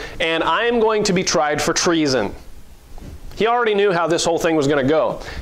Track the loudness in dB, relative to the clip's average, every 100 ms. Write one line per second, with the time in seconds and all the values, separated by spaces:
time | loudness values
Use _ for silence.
0 | -6 -4 -2 0 0 2 2 2 2 2
1 | 0 0 0 0 0 0 -2 0 2 2
2 | 2 0 -2 -6 -16 -18 -18 -20 -16 -14
3 | -14 -14 -10 -2 0 2 2 2 2 2
4 | 2 0 0 0 2 2 2 2 2 2
5 | 2 -2 -8 -6